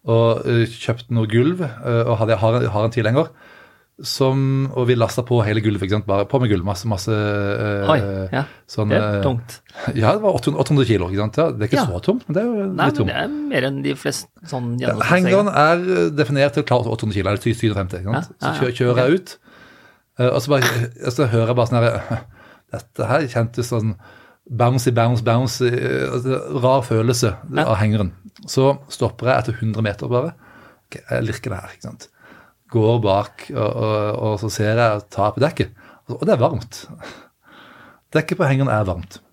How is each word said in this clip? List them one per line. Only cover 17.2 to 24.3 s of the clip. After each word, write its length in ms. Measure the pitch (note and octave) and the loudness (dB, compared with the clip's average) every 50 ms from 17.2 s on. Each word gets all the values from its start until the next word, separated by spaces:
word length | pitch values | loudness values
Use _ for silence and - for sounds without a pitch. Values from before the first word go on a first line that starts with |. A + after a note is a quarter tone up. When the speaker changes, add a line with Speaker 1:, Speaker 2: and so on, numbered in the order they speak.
| F2+ F#2+ | 0 0
Speaker 1:
eller 100 | G#2 G2+ | -2 0
syv 140 | - A#2+ A2+ | 0 -2 0
hundre 160 | - - G#2+ | 2 0 0
og 80 | G#2 G2 F#2+ | 0 0 -4
femti, 160 | F#2 F2+ F2 F2+ | -4 -6 -8 -4
ikke 80 | G2+ | -4
sant? 240 | A#2+ C#3+ E3+ - - | -4 -4 -4 -8 -10
Speaker 2:
Ja, 120 | _ - | _ -6
ja, 40 | C#3 | -4
Speaker 1:
Så 80 | D#3+ D3 | -2 -2
kjø-, 80 | C#3 | -2
Speaker 2:
ja, 80 | B2 B2 | -2 0
Speaker 1:
kjører 160 | - B2+ B2 | 0 0 2
Speaker 2:
ok. 80 | B2 A#2+ | 2 2
Speaker 1:
jeg 140 | B2+ C3+ E3+ | 4 2 2
ut, 220 | F#3+ F#3 - - _ _ - - - - - - - - - _ _ _ _ _ - | 0 -2 -8 -20 _ _ -20 -20 -20 -20 -20 -20 -20 -20 -20 _ _ _ _ _ 0
eh, 80 | B2 | 0
og 140 | B2+ - - B2 | 2 2 0 2
så 60 | D3 | 2
bare, 640 | C#3+ C3+ B2 - A#2+ A#2 A#2+ A#2+ - - - C3 A#2+ | 2 4 4 2 0 0 -4 -4 -6 -6 -6 -4 0
så 140 | - C#3+ A#2 | 0 0 2
hører 160 | A2 A2+ A2+ | 2 2 2
jeg 80 | A2+ B2 | 2 2
bare 120 | B2 A#2 A#2 | 0 2 2
sånn 80 | B2 A#2+ | 2 2
her, 460 | A#2 A#2 A2+ A2 - - A#2 - - - - - - | 2 2 0 -2 -6 -6 -6 -8 -8 -14 -20 -20 -20
<laughs> 320 | - - _ _ _ - | -20 -20 _ _ _ -14
dette 320 | - - _ _ - A#2 | -14 -14 _ _ -6 -2
her 140 | G#2+ B2+ D#3 D#3 A#2+ | 0 0 0 0 0
kjentes 400 | - A#2+ A2+ A#2 - B2 A#2 - | 0 -2 -2 -2 -2 -6 -4 -2
sånn 240 | B2 A2+ A2 A2+ G2+ - - - - - - - | -2 -2 -2 -2 -4 -6 -12 -20 -20 -20 -20 -20